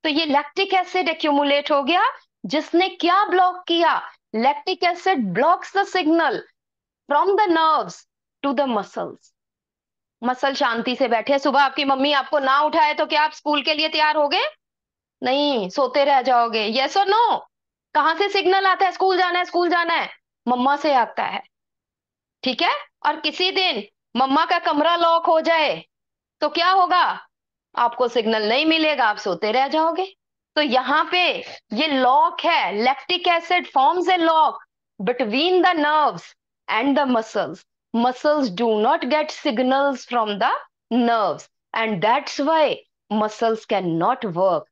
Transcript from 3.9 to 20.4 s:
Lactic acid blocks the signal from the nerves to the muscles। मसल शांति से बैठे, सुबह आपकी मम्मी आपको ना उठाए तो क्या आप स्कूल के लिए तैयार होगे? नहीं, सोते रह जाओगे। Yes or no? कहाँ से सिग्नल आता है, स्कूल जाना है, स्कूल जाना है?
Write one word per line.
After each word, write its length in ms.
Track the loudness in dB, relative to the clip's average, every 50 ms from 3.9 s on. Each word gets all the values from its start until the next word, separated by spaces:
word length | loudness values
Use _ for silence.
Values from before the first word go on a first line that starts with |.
| 2 0 -6 -10 -18 _ _ _ -6
Lactic 480 | 0 0 0 0 -2 -4 -6 -4 -2 -2
acid 360 | -2 -2 0 0 0 0 0 -2 -2 0
blocks 380 | 0 2 2 2 0 -2 -4
the 120 | -2 -2 -2
signal 560 | 0 -2 -2 2 2 2 2 2 0 -2 -4 -8 _ _ _ _ _ _ _ _ _ _ _ _ -2
from 200 | 0 2 2 2 2
the 80 | 2 2
nerves 500 | 2 2 2 2 2 2 0 -2 -6 -12 -20 _ _ _ _ _ _ _ _ -4
to 100 | -2 0
the 120 | 0 0
muscles। 640 | 0 -2 -4 -4 -6 -10 -10 -10 -10 -12 -18 _ _ _ _ _ _ _ _ _ _ _ _ _ _ _ _ _ _ _ _
मसल 320 | -4 -4 -2 0 -2 -2 0
शांति 420 | 0 0 0 0 -2 -2 -4 -2
से 120 | -2 0
बैठे, 300 | 0 0 -2 0 0 -2 0
सुबह 220 | 0 2 2 4
आपकी 240 | 2 2 0 -2 0
मम्मी 260 | 0 0 0 2 0 0
आपको 260 | 0 0 0 -2 0
ना 200 | 2 2 2 2
उठाए 320 | 2 2 2 2 2 2 0
तो 120 | -2 -2
क्या 160 | 0 0 0 0
आप 80 | 0 -4
स्कूल 280 | -6 _ -2 -2 0 0
के 100 | -2 -2
लिए 160 | 0 -2 -2
तैयार 280 | 0 0 0 2 2
होगे? 240 | 2 0 2 0 -2 -2 -2 -6 _ _ _ _ _ _ _ _ _ _ _ _ _
नहीं, 480 | -2 -2 0 0 0 0 0 -2 -4 -4
सोते 340 | -2 -2 -2 0 2 0 2
रह 160 | 4 2 2
जाओगे। 460 | 2 2 2 2 2 2 0 -4 -4 -2
Yes 260 | -2 -2 -2 0 0
or 80 | 0 2
no? 320 | 2 2 2 2 2 0 -4 -6 _ _ _ _ _ _ _ _ _ _
कहाँ 200 | 0 0 0 0
से 100 | 0 -2 0
सिग्नल 360 | 0 0 2 2 2 2 2
आता 180 | 2 2 2 0
है, 60 | -2
स्कूल 260 | 0 0 0 2 2
जाना 220 | 2 0 0 0 -2
है, 60 | -4
स्कूल 240 | -2 -2 -2 0 2
जाना 240 | 0 0 0 0 -2
है? 160 | -4 -4 -6 -12 _ _ _ _ _